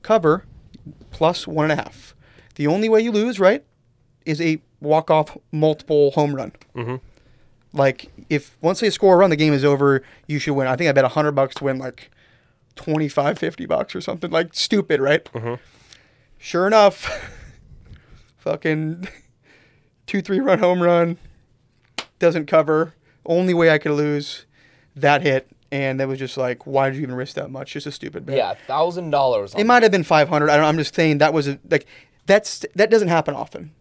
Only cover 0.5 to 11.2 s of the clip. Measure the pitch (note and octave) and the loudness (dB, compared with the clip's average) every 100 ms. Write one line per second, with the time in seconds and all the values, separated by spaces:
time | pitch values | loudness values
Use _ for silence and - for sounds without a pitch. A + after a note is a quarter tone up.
0.5 | - - - - - - - D#3+ F3 - | -20 -20 -20 -20 -20 -20 -2 0 0 -6
1.5 | D#3 D#3 D3 - - - _ _ _ _ | -2 0 -2 -6 -18 -20 _ _ _ _
2.5 | - D3 F3+ A3 A3 A#3 G#3+ A3+ G3+ F#3+ | -4 -2 0 2 2 2 0 -2 2 2
3.5 | C4 _ _ _ _ _ _ - D3+ E3 | 2 _ _ _ _ _ _ -6 -2 -2
4.5 | D#3 _ _ D3 D#3 D#3+ D#3+ D3+ - _ | -2 _ _ 0 0 2 0 0 -8 _
5.5 | D3+ D#3 D3+ - D3+ C#3+ D3 D3 C#3 G#2 | 0 0 0 0 2 4 2 -2 -2 -10
6.5 | - _ A#2+ A#2 C3 - _ _ _ _ | -14 _ -12 -10 -10 -14 _ _ _ _
7.5 | _ _ - C#3 C3 - - - D3+ - | _ _ 0 0 0 -14 -20 -6 -6 -6
8.5 | _ D#3+ F#3+ A3 - G3+ F3+ F#3+ D3+ D#3 | _ -4 0 -2 2 4 6 6 4 2
9.5 | C#3+ C#3+ C#3 C#3 C3+ - _ - D3 D#3 | 2 2 2 2 2 -2 _ -8 -6 -4
10.5 | C#3 C3 B2+ E3 C3+ B2+ D#3 | -2 -2 0 2 2 2 0